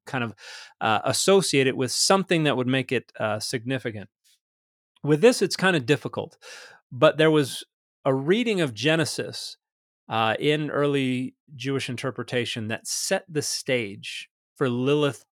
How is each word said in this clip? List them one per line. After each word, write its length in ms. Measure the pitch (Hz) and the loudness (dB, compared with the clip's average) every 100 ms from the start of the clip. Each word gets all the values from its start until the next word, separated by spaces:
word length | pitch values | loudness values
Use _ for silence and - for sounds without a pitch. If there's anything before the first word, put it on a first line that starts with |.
| - | -8
kind 180 | 131 | -6
of, 120 | 117 - - - - - | -4 -8 -18 -20 -20 -4
uh, 200 | 110 107 - | 0 0 0
associate 600 | 127 - 196 - 143 131 | 0 4 4 4 2 2
it 100 | 123 | 0
with 160 | 127 | -2
something 520 | - - 190 185 170 | 0 2 2 2 0
that 120 | 151 127 | 2 0
would 120 | 123 | 0
make 240 | 135 127 | 0 0
it, 200 | 120 - - | -4 -6 -6
uh, 200 | 110 107 | -4 -4
significant. 720 | - 127 117 131 123 104 92 _ _ _ _ _ _ _ _ _ | -4 -6 -6 -6 -6 -10 -14 _ _ _ _ _ _ _ _ _
With 180 | 143 151 | 0 6
this, 200 | 220 247 | 6 6
it's 140 | 190 - | 0 2
kind 200 | 185 170 | 2 4
of 120 | 117 | 2
difficult, 500 | 143 - - - - - - - - _ | 0 0 -6 -8 -12 -20 -20 -20 -20 _
but 260 | 127 151 147 | 4 4 6
there 140 | 160 | 4
was 320 | 151 127 - - _ _ _ 139 | 4 2 -4 -14 _ _ _ -2
a 80 | |
reading 480 | 135 143 214 233 196 | 0 2 2 2 0
of 140 | 151 107 | 0 0
Genesis, 840 | 139 165 147 - 123 - - - _ _ _ _ - | 0 2 0 -4 -8 -10 -12 -16 _ _ _ _ -6
uh, 280 | 113 113 - | 0 0 0
in 300 | 147 151 151 | 0 0 0
early 640 | - 143 139 131 127 127 - _ 143 | 0 0 0 0 -2 -6 -10 _ -10
Jewish 340 | 131 135 - | -4 -4 -4
interpretation 800 | 120 135 123 117 123 117 120 107 | -6 -6 -8 -4 -4 -2 -4 -6
that 200 | 110 - | -6 -6
set 380 | - - 190 - | -6 -2 -4 -4
the 140 | 151 | -6
stage 880 | - - - 127 104 104 - - - _ _ - | -4 -4 -2 -2 -4 -10 -12 -14 -16 _ _ -4
for 140 | 135 | -2
Lilith 560 | 120 131 147 143 - _ | 0 2 2 2 -2 _